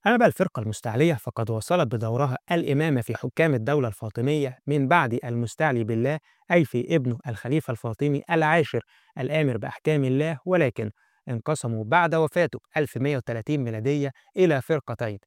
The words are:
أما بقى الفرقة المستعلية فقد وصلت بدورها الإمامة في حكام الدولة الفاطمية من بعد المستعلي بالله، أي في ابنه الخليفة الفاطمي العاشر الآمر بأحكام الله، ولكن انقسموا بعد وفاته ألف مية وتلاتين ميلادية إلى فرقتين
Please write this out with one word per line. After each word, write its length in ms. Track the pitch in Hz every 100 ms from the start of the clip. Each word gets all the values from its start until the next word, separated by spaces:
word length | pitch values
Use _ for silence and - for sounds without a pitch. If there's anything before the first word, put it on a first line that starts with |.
| 196
أما 100 | 233
بقى 100 | 220
الفرقة 320 | - 185 -
المستعلية 540 | 107 107 117 113 165
فقد 360 | 139 - - 110
وصلت 460 | 110 - 175 156
بدورها 420 | 113 113 120 139 127 -
الإمامة 500 | 170 - 143 160 131
في 160 | 113 113
حكام 360 | 127 - 160
الدولة 340 | 127 113 147 120
الفاطمية 720 | 104 110 117 127 151 135 131 -
من 200 | 147 135
بعد 320 | 170 131 123
المستعلي 600 | 123 117 117 - 156 123
بالله، 360 | 113 113 127 156 _ _ -
أي 140 | 175
في 300 | 147 120 -
ابنه 220 | 165 127 117 135
الخليفة 440 | 104 120 151 -
الفاطمي 500 | 117 120 110 147 143 -
العاشر 500 | 165 156 165 147 120 - _ _ -
الآمر 380 | 127 156 147 113
بأحكام 460 | 123 - 151 151
الله، 340 | 131 131 156 151
ولكن 460 | 180 180 139 - 107 - _ _ -
انقسموا 540 | 117 - 151 120 110
بعد 320 | 107 170 170
وفاته 440 | 165 156 175 165 - _ 160
ألف 200 | 147 120
مية 200 | 139 139
وتلاتين 460 | - 117 127 147
ميلادية 480 | 120 110 123 147 139 - _ -
إلى 240 | 185 139
فرقتين 580 | - 156 - 117 113 101